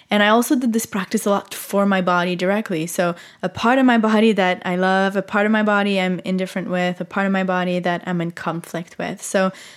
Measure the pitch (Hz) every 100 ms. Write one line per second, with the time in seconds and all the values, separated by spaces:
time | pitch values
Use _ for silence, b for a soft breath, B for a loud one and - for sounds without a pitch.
0 | B 208 208 233 240 269 254 226 - 202
1 | 185 214 208 202 - - - 202 196 190
2 | 185 180 180 180 180 208 214 165 170 -
3 | 175 170 B B 180 - 226 269 254 233
4 | 214 214 226 196 180 180 190 180 185 190
5 | 190 196 190 208 208 220 208 202 202 190
6 | 185 175 - 185 185 190 175 180 180 175
7 | 180 196 196 190 185 180 180 180 180 175
8 | 180 175 170 165 170 165 - 165 175 -
9 | 170 190 - 196 190 B B